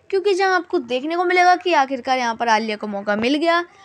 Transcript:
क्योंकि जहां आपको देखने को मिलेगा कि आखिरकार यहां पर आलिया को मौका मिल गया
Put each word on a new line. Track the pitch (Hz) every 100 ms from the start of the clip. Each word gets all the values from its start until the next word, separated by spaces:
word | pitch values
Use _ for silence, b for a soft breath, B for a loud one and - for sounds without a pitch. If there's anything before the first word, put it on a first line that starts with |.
| _
क्योंकि | 392 392
जहां | 359 381
आपको | 370 349 349
देखने | 240 247 294 339
को |
मिलेगा | 359 359 359 359
कि | 359
आखिरकार | 320 269 269 254 262
यहां | 240 226
पर | 233
आलिया | 214 220 214
को | 214
मौका | 202 202 208
मिल | 240 294
गया | 330 339 349 b